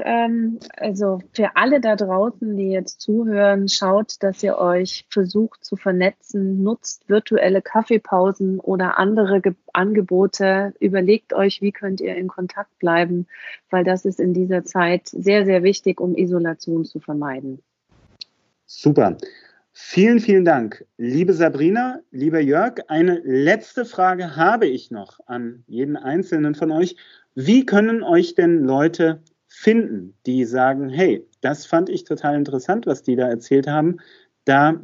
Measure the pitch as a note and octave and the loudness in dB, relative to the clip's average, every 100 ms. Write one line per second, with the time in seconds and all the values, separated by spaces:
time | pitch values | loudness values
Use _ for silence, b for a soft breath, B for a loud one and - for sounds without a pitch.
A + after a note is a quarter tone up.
0 | - A#3 A#3 A#3 A3+ A3+ - - G#3+ F#3+ | -2 0 0 -2 -2 -6 -12 -8 -6 -2
1 | G3+ F#3 - - G3+ - A#3 C#4+ A3+ G#3 | -2 -2 -6 -4 0 2 2 2 2 0
2 | G3 F#3 A3 - A3 G3+ G3 F#3+ F#3 - | 0 0 0 -2 -6 -4 -2 -4 -6 -8
3 | - G#3+ A3+ G3+ G3+ G3 G3 - F#3+ G3 | -2 0 0 2 4 2 0 -2 0 0
4 | A3 - G3 F#3 G3+ - F3+ F3+ F#3 - | 0 -4 -4 -2 -2 0 0 0 -2 -8
5 | - G#3 F#3 G3+ A3+ - - G3+ G3 F3+ | -6 -2 0 0 -2 -4 -12 -6 -2 0
6 | F3+ - - G#3 F#3+ F#3+ G3 A#3+ - - | 0 -2 -8 -4 -2 0 -2 -2 -8 -10
7 | - G#3 - G#3+ F#3 F#3+ - A3 A3 A3 | 0 0 2 2 2 2 0 -2 2 0
8 | - F#3 F#3+ F#3+ F#3+ F#3+ - F#3+ F3+ - | 0 0 2 0 -2 -4 -2 -2 -2 0
9 | F#3+ A3 G3 G3 F#3+ F#3 _ - G3 G#3+ | 0 2 2 2 0 -4 _ -2 0 0
10 | F#3 F#3 G3 - G3 F#3+ G3+ - G3+ F#3+ | 0 2 0 0 0 0 -2 -2 -2 0
11 | F3+ A3 - - G3 - G3+ - G3 F#3+ | 2 2 0 0 0 0 -4 -4 -6 -6
12 | F3+ F3+ F#3 - F#3 - G3+ _ F3 E3+ | -6 -6 -8 -8 -10 -10 -14 _ 0 2
13 | F3 F3 F3+ B B B _ F#3 F3+ F#3 | 0 -2 -6 B B B _ 0 0 0
14 | G3+ F#3 F#3 F3+ F#3 F3+ E3+ F#3 F3 F3+ | -2 -2 0 0 0 -2 -2 -2 0 0
15 | - - F3+ G#3 G3 F#3 F3+ G3+ G3 F3+ | -4 -4 0 2 2 2 2 0 -2 -2
16 | F3+ F3 F3+ F3 E3+ E3 - E3 D#3+ D#3 | -2 0 0 0 -2 -6 -4 -4 -4 -8
17 | - D3 D3 C3 C3+ C3+ _ _ _ _ | -8 -8 -6 -8 -12 -14 _ _ _ _
18 | _ - - _ _ _ _ - D3+ C#3+ | _ -20 -20 _ _ _ _ -2 0 4
19 | G#2 E2 B B B B B - - - | 2 0 B B B B B -20 -4 2
20 | A3 A#3 G#3+ F#3+ E3+ C#3+ A2 - - - | 4 4 4 4 4 0 -4 -10 -20 -10
21 | A#2+ C3+ F3+ E3 E3 C#3 D#3+ A3 B3+ C4 | -4 0 0 2 0 0 0 0 -4 -8
22 | - C3 D3+ D#3+ C#3+ D3+ A3+ - - D#3 | -14 -6 -2 0 0 0 -2 -4 -4 0
23 | F3+ F3 D#3 C3 D3 A3 - - A#3 - | 0 0 -2 0 2 0 -4 -10 -6 0
24 | F#3 F3+ F3 D3 E3+ A#3 F#3 B2+ - A2 | 0 0 -6 0 2 2 0 -2 -8 -16
25 | F#2+ _ - A#2+ A#2+ A#2+ - A#2 C#3+ D3 | -16 _ -14 -10 -10 -14 -12 -6 -6 -6
26 | C3 E3 F#3+ D#3+ D3 D3+ D#3+ D#3 F3+ - | -4 -4 -2 -2 -2 -2 -2 0 -2 -4
27 | b b b - C3+ B3 B3+ G3+ A3 A3+ | b b b -4 2 4 4 2 2 0
28 | F#3 E3+ F3 - E3+ E3+ C3 C3+ D#3+ E3 | 2 2 2 2 2 4 2 2 0 2
29 | E3 D#3+ _ _ _ - - A3+ A3 G#2+ | 0 0 _ _ _ -2 2 2 2 -6
30 | F2+ _ C3 B2+ A#2 B2+ C3 C3+ C#3 C3+ | -12 _ -4 -2 -2 0 0 0 -4 0
31 | F#3 G#2 - _ C3 D3+ - E3 F#3 - | 2 0 -6 _ -6 -6 -2 0 0 -4
32 | - - C#3+ D3 C#3+ C3+ - A3 - C3+ | -6 -4 -2 -2 -2 -4 -2 -2 -2 -4
33 | - B2 B2+ A#2 - C#3 C#3 D3+ D#3+ F3 | -2 0 0 -2 0 0 2 0 0 -2
34 | B B B _ - C3+ D3 D#3+ | B B B _ 2 4 4 2